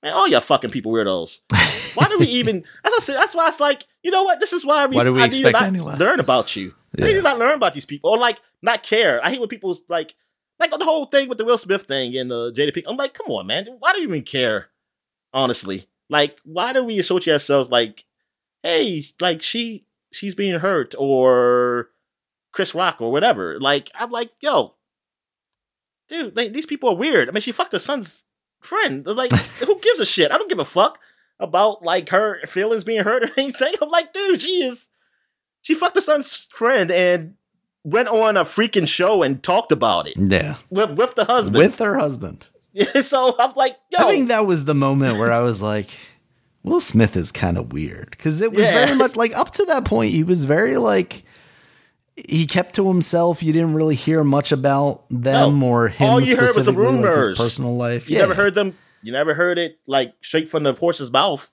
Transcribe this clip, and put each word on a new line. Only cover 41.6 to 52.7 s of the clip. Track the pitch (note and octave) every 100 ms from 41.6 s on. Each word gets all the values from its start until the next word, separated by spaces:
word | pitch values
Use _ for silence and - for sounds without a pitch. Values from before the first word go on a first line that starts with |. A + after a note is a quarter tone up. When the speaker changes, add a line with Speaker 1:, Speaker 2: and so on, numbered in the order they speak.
| F3+ -
Speaker 2:
her | G#3+ G3
husband. | D3+ B2+ F#2 - -
Speaker 1:
<laughs> | _ _ F#3+ G3 C#4
So | C4+ C#4 B3+ B3+
I'm | A#3+ C4+
like, | C4 C4 _
"Yo." | F4 C#4
Speaker 2:
I |
think | G4+ B3
that | A3+ G#3
was | E3+ C#3+
the | D3
moment | C3+ C#3 C3+ A2
where | A#2
I | A#2
was | A#2+ G#2+
like, | G#2+ G#2+ G2 - - _ _ _ _ _
"Will | - F4
Smith | - - A2+ F#2+
is | E2
kinda | - F2+ E2+
weird." | A#1 C2+ D#2 - - -
'Cause | D#3+ D#3
it | A3+
was | G3+ G3+
Speaker 1:
Yeah. | A#3 C#4
Speaker 2:
very | C4+
much, | B3 A3+
like, | A#3 A3
up | - -
to | F#4+
that | C#4+ B3+
point, | G#3+ D#3
he | D#3+
was | D#3+ F3+ C3+
very, | D3+ A3 C4+
like, | A#3 G3 F3+ - _ _ _ _ _ _ _ _ _ -
he | - D#3 D#3+
kept | F3+ F3+